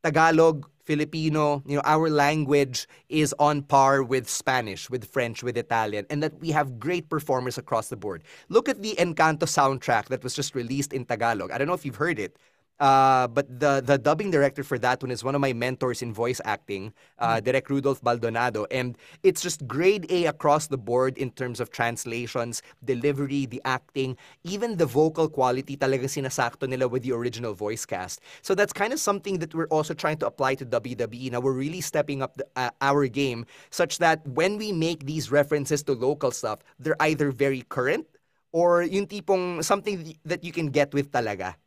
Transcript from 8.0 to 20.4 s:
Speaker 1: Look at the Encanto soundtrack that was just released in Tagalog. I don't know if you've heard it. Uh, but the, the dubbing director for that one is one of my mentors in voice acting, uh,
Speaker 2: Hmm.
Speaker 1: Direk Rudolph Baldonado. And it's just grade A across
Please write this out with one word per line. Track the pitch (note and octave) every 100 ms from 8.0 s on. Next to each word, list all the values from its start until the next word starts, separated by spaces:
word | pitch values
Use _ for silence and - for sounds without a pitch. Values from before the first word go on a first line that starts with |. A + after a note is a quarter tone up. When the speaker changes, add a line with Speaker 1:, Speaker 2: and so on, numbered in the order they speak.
| G#2 E2+ - - _
Speaker 1:
Look | G#3 -
at | G3
the | G#3+ G#3
Encanto | F3 D#3+ D#3+ D#3
soundtrack | D#3+ - C3+ C3+ - A#2 -
that | B2+
was | B2+
just | - C#3 C3
released | A#2 C#3 C#3
in | C3+
Tagalog. | A#2+ A2+ A#2 A2 F2+
I | A#2+
don't | C#3+
know | F3+
if |
you've | C#3 A#2+
heard | E3 D3+
it. | F#2+ _ _ _ _ _
Uh, | C#3 C3+ C3+ C3 B2
but | A#2+ C#3 B2
the, | D3 C#3
the | B2+ C#3
dubbing | D3 D#3+ G3+
director | D#3+ C#3 C#3
for | C3 B2
that | B2 B2+
one | B2+
is | A#2+
one | B2 C#3+
of |
my | C3+
mentors | A#2 B2+ B2+ B2+ A#2
in | A#2+
voice | G#2+ A#2 C3 G#2
acting, | G2+ - G2 G#2 - _ -
uh, | A#2 A2+
Speaker 2:
Hmm. |
Speaker 1:
Direk | G#2+ C3 -
Rudolph | C#3 C#3 C3
Baldonado. | A#2+ A#2+ A2+ A2+ B2 G#2+ G#2
And | B2+ B2+ B2 - -
it's | F#3+ F3+
just | F3 D#3 B2+
grade | C3+ F3+ G#3 D#3+
A | F3 E3
across | D3+